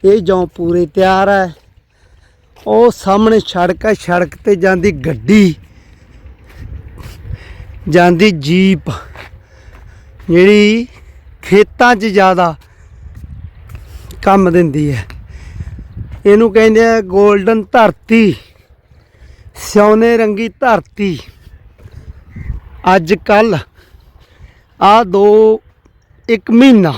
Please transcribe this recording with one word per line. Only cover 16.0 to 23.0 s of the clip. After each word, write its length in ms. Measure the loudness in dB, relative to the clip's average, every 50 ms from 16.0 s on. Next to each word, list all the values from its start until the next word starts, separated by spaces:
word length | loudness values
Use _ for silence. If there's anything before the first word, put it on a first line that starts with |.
| -16 -16 -16 -4 0
ਇਹਨੂੰ 260 | 2 4 4 4 2 2
ਕਹਿੰਦੇ 320 | 2 2 4 4 2 2
ਆ 140 | 2 0 -2
ਗੋਲਡਨ 640 | -2 -2 0 0 2 2 2 0 0 0 -2 -2 -4 -2
ਧਰਤੀ, 640 | 0 2 2 2 0 _ _ 0 2 2 2 2 0 -4 -10 _ _ _ _ _ _ _ _ _ _ _ _ _ _ _ -20 -20 -20 _ _ -20 _ -20 -18
ਸਿਉਨੇ 520 | -4 0 2 4 4 4 2 2 0 0 0
ਰੰਗੀ 320 | 0 -2 -4 -6 -8 -10 -8 _
ਧਰਤੀ। 580 | 0 0 0 0 -2 -8 _ -6 -6 -6 -6 -8 -12 -20 -20 _ _ -20 -20 -20 _ -20 _ _ -20 -20 -20 -20 -20 -20 -20 -20 -20 -20 -20 -18 -12 -12 -12 -14 -14 -20 -20 -8 -2 0 0
ਅੱਜ 180 | 0